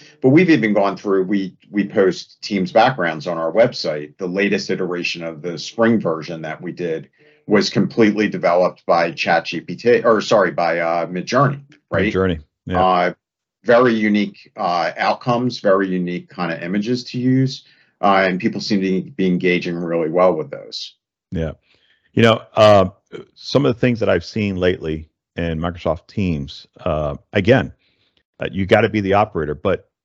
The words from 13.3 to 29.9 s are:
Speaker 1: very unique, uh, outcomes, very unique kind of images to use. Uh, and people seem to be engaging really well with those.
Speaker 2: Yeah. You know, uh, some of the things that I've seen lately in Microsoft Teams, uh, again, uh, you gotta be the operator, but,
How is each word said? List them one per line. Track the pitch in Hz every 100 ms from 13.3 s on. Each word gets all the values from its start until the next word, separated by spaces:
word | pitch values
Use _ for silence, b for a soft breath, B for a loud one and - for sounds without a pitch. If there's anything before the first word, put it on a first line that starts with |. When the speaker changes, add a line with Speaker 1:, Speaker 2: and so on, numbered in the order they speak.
| _ _ _
Speaker 1:
very | - 120 127
unique, | 113 107 104 101 - -
uh, | 107 92 87 82 113
outcomes, | 104 - 123 120 127 120
very | 104 95 95
unique | 92 87 87 -
kind | - 85
of | 82
images | 85 104 107 123
to | - 127
use. | 127 131 131 - b b b b
Uh, | 101 95 95
and | 92
people | 113 104
seem | - 101
to | 95 95 -
be | - 92
engaging | 90 90 87 90
really | 85 85 85 78
well | 87 92
with | 78 69
those. | 52 53 - - _ _ _ _
Speaker 2:
Yeah. | 87 80 - _ _ _ _ _
You | -
know, | 113 113 -
uh, | - 107 101 95 - _ - -
some | _ - 135
of | 139
the | 117
things | 127 113
that | 98
I've | 90
seen | - 110 101 90
lately | 90 - 80 78 78 _ _
in | - 85 80
Microsoft | 87 87 87 78 -
Teams, | - 92 76 69 - - _
uh, | - 78 76 71 _
again, | 107 95 127 67 - _ _ _ _ _ _
uh, | -
you | 92
gotta | 95 107 110
be | 107
the | 98
operator, | 98 107 85 73
but, | 71 98 85 _